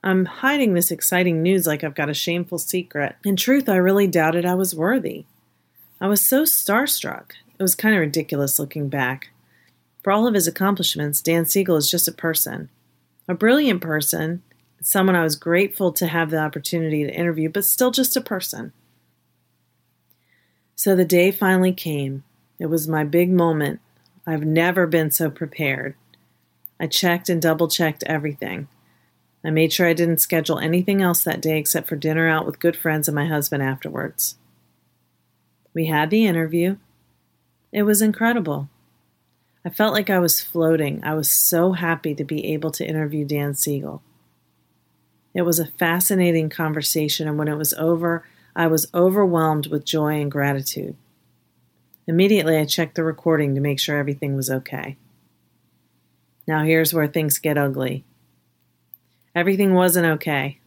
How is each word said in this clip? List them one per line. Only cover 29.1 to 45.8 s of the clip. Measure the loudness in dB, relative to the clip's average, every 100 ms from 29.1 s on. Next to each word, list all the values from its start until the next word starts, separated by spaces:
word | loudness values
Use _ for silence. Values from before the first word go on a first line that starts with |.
| _ _ _
I | -2
made | 2 2
sure | 4 2
I |
didn't | 4 2 2
schedule | 0 0 0 -2
anything | 0 0 2 2
else | 2 0
that | -2 -2
day | -2 -2
except | -2 -4 -4
for | -4
dinner | -2 0 2
out | 0 -2
with | -2
good | -2 0
friends | -2 0 -2
and | -2
my | -2
husband | -2 -2 -2
afterwards. | -2 -4 -8 -8 -10 -6 -8 -8 _ _ _ _ _ _ _ _ _ _ _ _ _
We | -4 0
had | 2 2
the | 4 4
interview. | 2 0 0 0 -2 _ _ _ _ _ _ _ _ _
It | 0
was | 2 4
incredible. | 2 2 0 0 -2 -4 -8 _ _ _ _ _ _ _ _ _
I | -14
felt | 0 0
like | 0 0
I | 2
was | 2 0
floating. | -2 0 2 2 0 -4
I | -4
was | -4 0
so | 0 2 2 2
happy | 0 -2 -2 -4 -6
to |
be | -6 -6 -4
able | -4 -4
to | -6 -6
interview | -4 -4 -4
Dan | -4 -2 -4
Siegel. | -4 -4 -4 -6 -14 _ _ _ _ _ _ _ _ _ _ _ _ _
It | -4
was | 0 0
a | -2
fascinating | 0